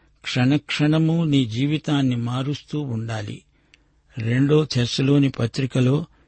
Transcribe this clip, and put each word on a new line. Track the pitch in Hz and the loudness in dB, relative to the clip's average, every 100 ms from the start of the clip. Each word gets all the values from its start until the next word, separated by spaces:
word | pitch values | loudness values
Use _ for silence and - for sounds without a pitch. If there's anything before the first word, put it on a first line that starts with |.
| _ _ | _ _
క్షణక్షణము | - 131 127 143 - - 151 160 160 165 | -6 0 2 2 -2 -2 2 2 2 2
నీ | 160 139 117 | 2 2 0
జీవితాన్ని | 113 143 151 - 143 135 120 | -2 -2 -2 -2 0 0 0
మారుస్తూ | 117 127 135 139 - 151 | -2 -4 -4 -6 -8 -8
ఉండాలి. | 139 113 113 110 104 - _ _ _ _ _ _ _ 117 | -6 -6 -6 -6 -8 -12 _ _ _ _ _ _ _ -6
రెండో | 113 123 143 151 - | -2 2 4 2 2
తెస్సలోని | 120 120 - 135 143 139 | 0 0 0 2 4 2
పత్రికలో | - 117 - 131 131 127 147 170 _ | 0 -4 -2 -2 0 2 0 -4 _